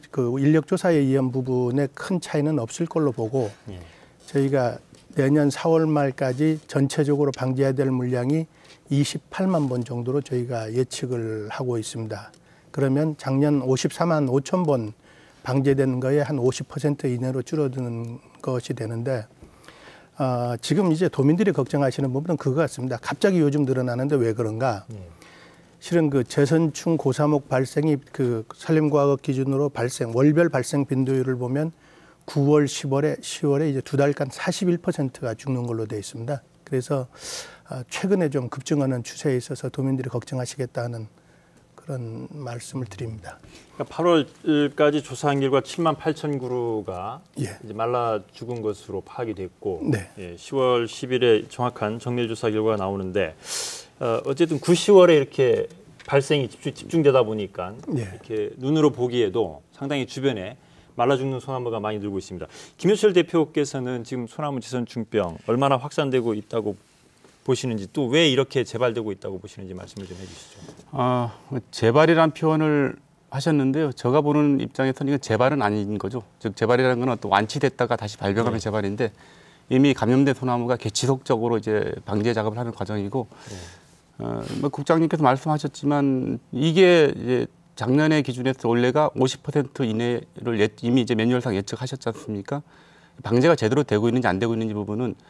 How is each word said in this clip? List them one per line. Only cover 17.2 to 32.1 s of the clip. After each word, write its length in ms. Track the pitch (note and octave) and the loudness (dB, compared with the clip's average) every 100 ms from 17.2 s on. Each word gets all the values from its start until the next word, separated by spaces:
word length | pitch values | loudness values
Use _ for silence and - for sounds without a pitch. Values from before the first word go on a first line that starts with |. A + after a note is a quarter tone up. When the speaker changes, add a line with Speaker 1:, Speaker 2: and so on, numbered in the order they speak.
| B2+ C3 | -2 -4
Speaker 1:
줄어드는 760 | B2 D#3 C#3 C3 A#2+ A#2 A#2 A#2+ - - | -4 -2 -2 -2 -6 -6 -8 -12 -18 -10
것이 320 | - B2+ - | -4 -4 -4
되는데, 540 | B2 A2 A2+ A#2+ B2+ G#2+ _ - - - - - - - - | -6 -6 -6 -4 -4 -6 _ -20 -20 -20 -20 -20 -20 -16 -4
아, 400 | C3 B2 A#2+ A#2 | -2 0 -2 -4
지금 300 | - D#3 F#3 | -2 2 2
이제 180 | D#3 F3 | 2 0
도민들이 440 | - C#3 F3 G#3+ | 2 2 4 2
걱정하시는 600 | D#3+ C3 D3 C3+ B2 C#3 | 2 0 0 0 0 -2
부분은 240 | C3 D#3+ D#3+ | -2 -2 -2
그거 200 | C#3 C3 | 0 0
같습니다. 360 | D3+ - B2+ A#2+ | -2 -2 -6 -6
갑자기 380 | - D3 G#3 F#3 | -6 -2 2 4
요즘 260 | D3 D3 | 2 2
늘어나는데 520 | C3+ C3 B2+ A#2+ C3+ D3 | 0 0 -2 -2 0 2
왜 160 | A#2 | 2
그런가? 520 | A2 A2 A2 C3 G2+ - | 0 -2 -2 -2 -2 -8
Speaker 2:
예. 140 | G#2+ F2+ E2 - - - - - _ | -16 -18 -20 -20 -20 -20 -20 -20 _
Speaker 1:
실은 320 | - E3+ D#3 | -2 2 2
그 140 | C#3 | 2
재선충 720 | A#2+ - C#3+ D#3+ E3 - - D#3+ | 0 2 2 4 2 0 -2 0
고사목 520 | C3+ B2+ D3 D3 - | 0 0 2 2 0
발생이 500 | C3 C3 - D#3 C#3+ - | -2 0 0 0 0 -2
그 340 | - B2+ A2+ A2 - | -4 -2 -2 -6 -10
산림과학업 640 | - D#3 D3+ D3 C#3+ C#3 | 0 2 4 4 4 2
기준으로 460 | - C3 C3+ C3+ D3 | 0 -2 0 0 -2
발생, 420 | - A#2+ - A#2+ | -2 -4 -4 -2
월별 360 | A#2 C#3+ D3+ E3+ | 2 4 6 4
발생 360 | D3 A#2+ C#3+ | 2 -2 -2
빈도율을 520 | C3+ C3 C3 C3+ C3 B2+ | 0 0 0 0 0 -2
보면 340 | B2 C3+ D#3+ - _ - - | -2 -2 -4 -8 _ -20 -20